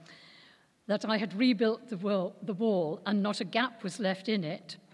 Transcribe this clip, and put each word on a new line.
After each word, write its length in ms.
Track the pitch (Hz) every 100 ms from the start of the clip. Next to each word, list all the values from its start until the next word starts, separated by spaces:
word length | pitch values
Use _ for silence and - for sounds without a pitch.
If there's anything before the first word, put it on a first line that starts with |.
| - - - - - - _ _ -
that 160 | 208
I 140 | 208 214
had 200 | 208 190
rebuilt 520 | 254 214 220 226 -
the 80 | 190
wall, 400 | 202 196 180 -
the 120 | 202
wall, 480 | 185 226 190 151 170 -
and 160 | 208
not 200 | 202 202
a 40 | 180
gap 380 | 226 254 -
was 160 | 190 -
left 300 | 190 185 -
in 160 | 214 156
it, 320 | 190 - - _